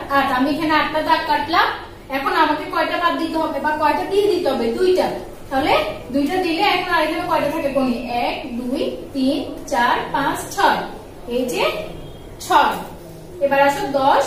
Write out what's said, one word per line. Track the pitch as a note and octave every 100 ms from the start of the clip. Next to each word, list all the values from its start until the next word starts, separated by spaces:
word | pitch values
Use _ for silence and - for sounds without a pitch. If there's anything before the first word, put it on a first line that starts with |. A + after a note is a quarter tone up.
| - C#4
আট। | C4+ B3+
আমি | C#4
এখানে | D4+ D#4 D4+
আটটা | C#4+ D#4 D#4
দাগ | D#4 D4+
কাটলাম। | D4 C#4+ F4 - - - - - C#4
এখন | C#4 E4
আমাকে | D#4 D4+ -
কয়টা | F4 D#4 F4
বাদ | D#4 C#4+
দিতে | D#4+ D#4+
হবে | D#4 C#4
বা | D4+ D4+
কয়টা | D4+ F4 -
দিয়ে | G4 G4+
দিতে | - C#4
হবে? | A#3 A3+ -
দুইটা। | F#3 - - - - - -
তাহলে | C4+ D#4+ C#5+ - - -
দুইটা | B3 C#4+ F#4 F4
দিলে | D#4+ G4+
এখন | F4+ F4+
আর | E4+ D4+
এখানে | E4+ F4
কয়টা | E4 C#4+
থাকে | D#4+ C#4 C4+
গণি? | B3+ A3+ A#3 A#3+ C#4+
এক, | - - A#3+
দুই, | B3+ C#4+ - - -
তিন, | C#4 C4 D4 - - -
চার, | B3 A#3+ - -
পাঁচ, | D4 D#4 E4 -
ছয়। | F#4+ G4 - - - - - - A#3+
এই | B3+
যে | - D5+ - - - - - - -
ছয়। | - F4 - - - - - - - -
এবার | - C#4 C#4+
আসো | C#4+ G#4 C#4
দশ | C4+ C#4+